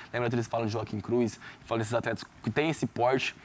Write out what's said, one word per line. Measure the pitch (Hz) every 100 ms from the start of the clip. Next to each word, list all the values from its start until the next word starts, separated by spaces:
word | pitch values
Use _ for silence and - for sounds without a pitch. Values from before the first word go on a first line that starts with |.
| -
lembra | 120 120
de | 120
atletas | 113
que |
falam | 117 113
de |
Joaquim | 110 107 107
Cruz, | - 120 117 -
que | - - -
falam | 117
desses | 110
atletas | 117 120 - - -
que | -
têm | 127 156
esse | 151 127
porte. | - 120 131 - -